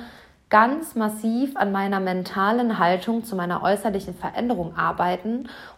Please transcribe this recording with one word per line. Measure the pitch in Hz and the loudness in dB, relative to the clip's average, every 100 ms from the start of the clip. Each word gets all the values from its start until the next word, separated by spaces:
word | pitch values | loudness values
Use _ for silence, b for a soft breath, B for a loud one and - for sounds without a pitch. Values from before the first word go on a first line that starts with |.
| 233 B B B _ | -10 B B B _
ganz | 214 233 294 320 | 6 6 2 -4
massiv | 233 214 214 226 233 269 - | -2 -2 -2 -2 0 -2 0
an | 202 | 0
meiner | 196 196 196 | 0 0 0
mentalen | 190 185 185 196 196 240 240 190 | 0 -2 -2 0 2 2 2 2
Haltung | 175 185 233 226 | 4 2 0 -4
zu | 226 190 | -2 -4
meiner | 175 180 | -2 0
äußerlichen | 180 202 226 196 185 | 2 2 0 -2 -6
Veränderung | 180 - - 240 202 160 170 | -8 -6 -4 -2 -2 -2 -2
arbeiten | 165 170 175 180 208 240 B B B | -2 0 0 0 -2 -4 B B B